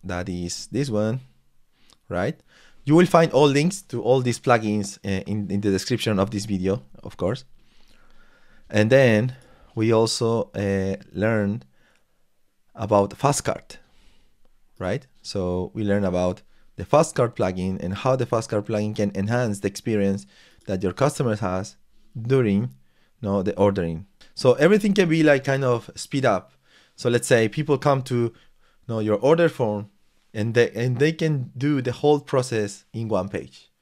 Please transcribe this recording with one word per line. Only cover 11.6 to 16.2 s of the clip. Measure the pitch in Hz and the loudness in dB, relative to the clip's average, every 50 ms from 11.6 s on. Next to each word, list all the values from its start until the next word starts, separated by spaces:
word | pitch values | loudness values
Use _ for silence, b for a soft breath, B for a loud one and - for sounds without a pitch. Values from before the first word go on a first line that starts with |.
| - _ _ _ _ _ _ _ _ _ _ _ _ _ _ _ _ _ _ _ _ _ _ | -10 _ _ _ _ _ _ _ _ _ _ _ _ _ _ _ _ _ _ _ _ _ _
about | - 104 104 107 101 101 98 | -10 -4 2 2 2 2 0
Fastcart, | - - - 143 143 - - - - - - _ - - - _ _ - _ - _ _ _ _ _ _ - _ _ _ _ _ _ _ | -4 -2 0 0 0 0 -4 -4 -6 -6 -10 _ -20 -20 -20 _ _ -20 _ -20 _ _ _ _ _ _ -20 _ _ _ _ _ _ _
right? | 92 90 104 147 - _ _ _ | -4 -4 -4 -6 -8 _ _ _
So | _ - - 101 92 90 90 90 90 - _ | _ -8 -6 -4 -2 -2 -2 -2 -4 -6 _
we | 110 107 | -4 0
learned | 101 101 104 101 | 0 2 2 2
about | 92 90 90 | 0 0 0